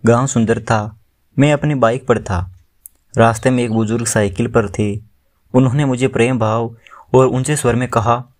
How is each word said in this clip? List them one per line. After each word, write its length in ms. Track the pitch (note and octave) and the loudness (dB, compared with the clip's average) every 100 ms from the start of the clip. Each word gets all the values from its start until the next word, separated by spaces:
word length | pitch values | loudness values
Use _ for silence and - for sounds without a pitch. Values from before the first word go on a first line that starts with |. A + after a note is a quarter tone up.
| A2+ | 2
गांव 220 | A#2 C3+ | 2 2
सुंदर 320 | - A2 A#2 | 0 0 0
था। 400 | A2+ A2 G#2 - _ _ _ - | 0 -2 -2 -12 _ _ _ 0
मैं 140 | C#3+ | 2
अपनी 220 | C#3+ D3 C#3+ | 2 0 0
बाइक 320 | A#2 B2 - | 0 0 -2
पर 140 | B2+ | -2
था। 360 | A3 F#2 F#2 - _ _ - _ _ - | -2 -6 -6 -12 _ _ -20 _ _ 2
रास्ते 320 | A2+ A2+ C3 | 2 2 0
में 140 | B2+ | 0
एक 80 | A#2+ | 0
बुजुर्ग 340 | A2 A2 A2+ A#2 | 0 0 -2 -2
साइकिल 420 | A#2 G2+ F#2 A#2 | 0 -2 -2 -4
पर 220 | A#2 G#2 | -2 -4
थे। 300 | - G#2+ G2+ - _ _ _ _ | -4 -4 -4 -10 _ _ _ _
उन्होंने 320 | B2+ C3 C3 C#3+ | 0 2 2 0
मुझे 220 | B2 C3 | 0 -2
प्रेम 320 | C3 A#2 B2+ | 0 0 0
भाव 360 | A2 A2 A#2 A2+ - - - | 0 -2 -4 -10 -20 -20 0
और 140 | B2+ C3 | 4 4
ऊंचे 280 | B2+ C3 D3+ | 2 -2 -2
स्वर 200 | - A#2 | 0 0
में 140 | B2 | 0
कहा 340 | A#2 A2+ A#2+ B2 | -2 0 -2 -4